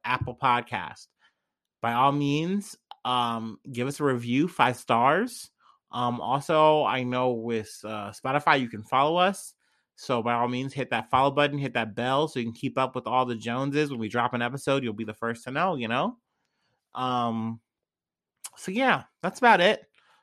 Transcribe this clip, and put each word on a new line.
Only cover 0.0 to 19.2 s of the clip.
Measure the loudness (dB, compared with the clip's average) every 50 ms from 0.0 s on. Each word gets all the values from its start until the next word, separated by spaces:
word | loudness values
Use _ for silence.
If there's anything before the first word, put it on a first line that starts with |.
| -4
Apple | -2 -2 -2 -2 -6 -6 -2
Podcast, | 0 2 2 2 0 -4 -6 -8 -8 -10 -12 -16 -20 _ _ _ _ _ _ _ _ _ _ _ _ _ _ _
by | -4 -2 2
all | 4 4 4
means, | 4 2 0 0 0 0 0 -2 -2 -4 -4 -8 -14 -20 _ -20 -16 -8 -4
um, | -2 0 0 0 0 -2 -4 -6 -10 -12 -14 -16 -10
give | -6 -4 -4 -4
us | -4 -2
a | 0
review, | 0 0 0 -2 0 0 0 0 0
five | 2 2 2 2 2 0
stars. | -2 0 2 4 4 4 4 2 0 -4 -6 -12 -18 -20 _ _ _ _ _ _ _ _
Um, | -6 -4 -4 -2 -4 -4
also, | -4 -4 -4 -2 -2 0 4 6 6 6 6 4 2
I | 0 0 -2
know | -2 -2 -2 0 0 0
with, | 0 -2 -2 -4 -4 -4 -4 -6 -12 -14 -12
uh, | -10 -8 -8 -10 -10
Spotify, | -12 -8 -4 0 0 2 4 4 4 4
you | 2 -2
can | -6 -10 -6
follow | 0 2 2 4 4 2 2
us. | 2 2 0 -2 -8 -18 -20 _ _ _ _ _ _ _ _
So | -10 -6 -2 -2 0
by | 0 0 0
all | 0 0 0
means, | -2 -4 -6 -6 -6
hit | -8 -6 -4
that | -4 -4 -2 0
follow | 2 4 4 4
button, | 4 2 2 0 0 -2
hit | -6 -4 -2
that | -2 -4 -4 -4
bell | -4 -2 0 0 0 0 -2
so | -4 -6
you | -6
can | -6 -6
keep | -8 -8 -6 -2 -2
up | -2 -2 -4
with | -6 -4 0
all | 0 0 0
the | 0 -2
Joneses. | -6 -6 -6 -4 -4 -4 -2 0 -2 -2 -2
When | -4 -6
we | -6 -4
drop | -2 0 0 0 0
an | -2 -4
episode, | -4 -6 -4 -2 0 0 0 0
you'll | -2 -4
be | -6 -6
the | -8 -8
first | -6 -6 -6 -6 -6 -8
to | -8
know, | -4 -2 -2 -2 -2
you | -2 -4 -2
know? | -2 -2 -2 -2 -6 _ _ _ _ _ _ _ _ _ _ _ _ _ _ _ -8
Um, | -6 -4 -2 0 0 0 0 -2 -2 -4 -4 -6 -8 _ _ _ _ _ _ _ _ _ _ _ _ _ _ _ _ -20 -20 -18
so | -14 -10 -6
yeah, | -2 0 2 2 2 0 -2 _ _ _